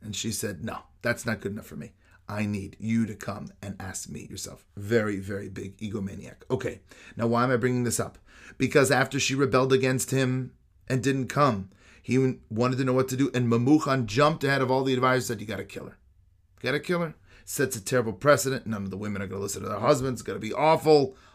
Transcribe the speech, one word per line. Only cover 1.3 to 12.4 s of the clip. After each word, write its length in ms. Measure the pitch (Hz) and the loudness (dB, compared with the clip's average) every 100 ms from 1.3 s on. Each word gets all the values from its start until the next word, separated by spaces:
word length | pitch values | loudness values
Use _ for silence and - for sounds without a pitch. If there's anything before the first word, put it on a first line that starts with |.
| 107 | -4
good 120 | 98 | -6
enough 140 | 107 - | -8 -12
for 100 | 73 | -14
me. 160 | 73 _ _ _ - | -14 _ _ _ -10
I 160 | 107 | -4
need 320 | 104 101 95 - | -2 -4 -6 -8
you 280 | 107 113 110 | 0 0 0
to 80 | |
come 380 | 101 - 101 - - | -4 -10 -10 -12 -12
and 140 | 98 92 | -12 -10
ask 280 | 95 - - | -10 -10 -10
me 180 | - - | -12 -12
yourself." 380 | 92 - - _ 101 | -12 -14 -16 _ -12
Very, 420 | 101 117 107 98 | 0 2 2 -2
very 300 | 95 98 101 | -6 -8 -10
big 300 | 95 98 - | -12 -12 -10
egomaniac. 640 | 107 104 95 92 - - - | -8 -6 -6 -10 -16 -18 -6
Okay, 300 | 127 - - _ - - - | -4 -4 -10 _ -20 -16 -4
now 120 | 117 | 0
why 160 | 117 | 2
am 80 | 127 | 2
I 40 | 123 | 2
bringing 280 | 123 123 | 2 0
this 160 | 120 - | 0 -2
up? 180 | 95 - _ - - - | -4 -10 _ -20 -20 -2
Because 320 | 127 151 131 | 2 4 6
after 280 | 131 123 139 | 4 2 0
she 140 | 123 | -2
rebelled 380 | 135 135 127 131 | 0 2 4 4
against 380 | 135 131 131 - | 4 4 0 0
him 420 | 131 127 131 127 - _ _ - | 0 0 0 -4 -12 _ _ -4
and 140 | 131 | 0
didn't 260 | 135 135 123 | 0 0 -2
come, 420 | 139 143 104 95 - _ - | 2 2 2 -4 -14 _ -16
he 320 | - 127 131 127 | 0 2 2 0